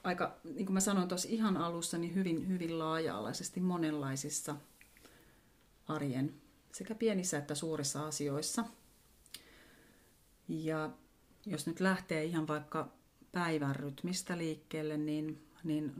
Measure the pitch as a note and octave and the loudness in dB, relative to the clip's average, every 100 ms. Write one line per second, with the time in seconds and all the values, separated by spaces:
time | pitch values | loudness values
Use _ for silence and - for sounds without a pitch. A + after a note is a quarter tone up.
0 | - F3+ F3 - E3+ C#3 F#3+ F#3+ G3 G3 | -2 2 0 -2 -8 -4 2 4 4 4
1 | F3+ F3+ - A3 A3 F3+ E3+ E3+ E3 E3+ | 4 0 0 2 4 4 2 0 -2 0
2 | E3+ F3 F#3 E3 F3+ F#3 E3 E3 D#3+ D#3+ | 0 2 2 2 2 0 0 0 0 2
3 | D#3+ C#3 G#3+ - F3+ - F3+ F3 D#3+ D3+ | 0 -2 -2 -4 -4 0 2 4 2 2
4 | C#3 C3+ D3 - - C#3+ - - - - | 0 -2 -2 -4 -4 -6 -10 -20 -20 -20
5 | - - - - - - _ _ - D#3 | -20 -20 -20 -20 -20 -20 _ _ -6 -2
6 | C#3+ B2+ C#3+ - - - _ - F#3+ G#3+ | 0 0 0 -4 -14 -20 _ -12 -8 0
7 | A3+ F#3+ F3+ D3+ C#3+ D3 E3 D#3 C#3+ C#3 | 2 2 0 -2 -2 -2 -2 -2 -2 -2
8 | D3+ D3+ D3 C#3 D#3 - A3 - - - | -4 -2 -2 0 0 0 -2 -6 -20 -20
9 | - - - - - - - - - - | -20 -20 -18 -18 -18 -20 -20 -20 -20 -20
10 | - - _ _ - D#3+ D#3+ D#3 D#3 - | -20 -20 _ _ -6 -2 0 0 -2 -6
11 | - _ _ - G#3+ D3+ - E3 F#3 F#3 | -18 _ _ -16 -6 -4 -2 2 4 2
12 | - D#3+ D#3 E3+ D#3 D3+ D3 D#3+ D3+ - | 0 0 2 0 2 0 -2 -4 -4 -10
13 | _ _ - F3+ E3+ D#3+ C#3 C#3 C#3+ C#3+ | _ _ -6 0 2 2 2 0 -4 -4
14 | F3 F#3 - F3 E3 D3+ - D#3+ D3+ D3+ | -2 -2 -2 -2 -2 -4 -4 -4 -2 0
15 | D3+ D3+ D#3 D3+ - - E3 D3+ D3+ - | 0 0 -2 -6 -12 -8 -2 0 0 -4